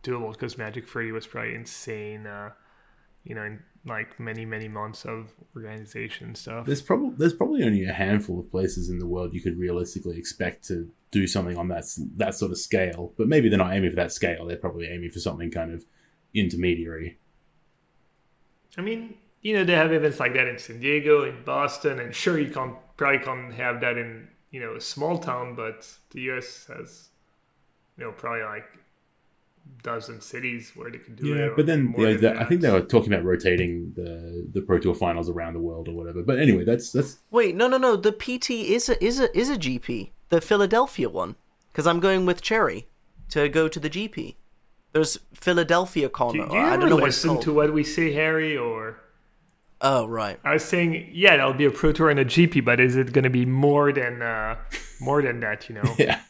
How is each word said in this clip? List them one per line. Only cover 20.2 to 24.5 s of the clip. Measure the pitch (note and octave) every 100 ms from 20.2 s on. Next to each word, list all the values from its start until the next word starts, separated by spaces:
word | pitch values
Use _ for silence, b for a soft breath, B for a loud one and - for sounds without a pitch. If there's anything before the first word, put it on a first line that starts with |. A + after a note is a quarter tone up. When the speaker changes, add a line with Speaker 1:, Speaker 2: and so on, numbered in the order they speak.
| B2
Speaker 1:
that | C3 B2+
in | B2
San | - A#2
Diego, | C3 D3 D3 D3
in | C3+ B2 -
Boston, | C3+ C#3+ - D3+ C3+
and | A#2
sure, | - F#3+ E3
you | C#3+
can't, | C#3 B2+ A#2+ _ -
probably | C#3 C#3
can't | C3 B2+ B2
have | A#2 B2 A#2
that | B2 A#2+
in, | A#2 A2+ - _ _